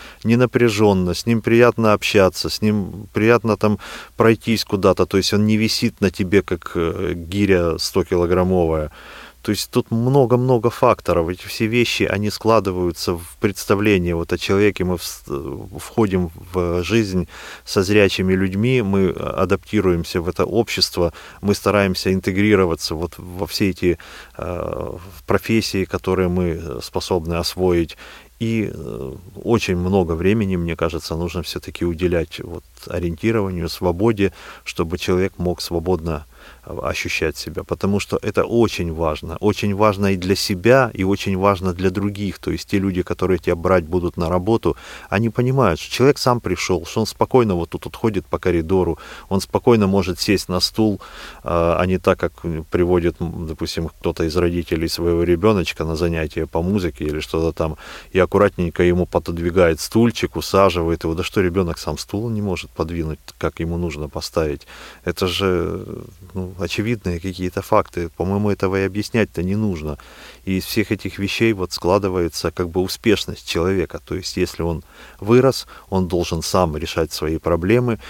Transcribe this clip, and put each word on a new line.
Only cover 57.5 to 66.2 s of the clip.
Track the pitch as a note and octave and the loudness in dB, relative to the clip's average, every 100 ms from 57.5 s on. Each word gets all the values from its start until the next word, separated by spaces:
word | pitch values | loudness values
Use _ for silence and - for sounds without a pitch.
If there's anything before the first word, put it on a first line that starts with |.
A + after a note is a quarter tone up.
там, | - D#2+ D2 - - - | 0 -4 -4 -14 -18 -2
и | F#2+ | 2
аккуратненько | F2+ G2 G2+ - E2+ - | 4 4 2 2 -2 2
ему | F2 F2 E2+ | 2 2 2
пододвигает | E2+ - E2 F2 F2+ E2+ D#2+ | -2 -2 -4 0 4 4 2
стульчик, | - A2+ A#2 - F2+ E2+ | 0 2 2 2 -4 -4
усаживает | - G2 G2 F2 E2 E2 | 0 4 4 4 0 0
его. | E2 | -2
Да | E2 | -4
что, | - G#2+ | -2 0
ребёнок | F#2 F#2 E2+ D#2+ | 2 2 0 -4
сам | - D#2 | -6 -6
стул | - G2+ A#2 | -6 -6 -4
не | G#2+ | -2
может | G#2 F2 - | -2 -4 -6
подвинуть, | - E2+ E2+ D#2+ D2+ - - | -6 -4 -4 -6 -8 -12 -6
как | E2 - | -6 -4
ему | E2 E2+ | -4 -4
нужно | F2 D2+ D2 | -4 -6 -8
поставить? | - - E2+ D#2 C#2+ - - - - F2+ | -8 -6 -2 -2 -4 -10 -20 -20 -10 -8
Это | E2+ F#2 | -2 -2
же, | F2 G2 F2 E2+ F2+ G2 - - F2 | 0 0 0 -2 -6 -10 -14 -16 -20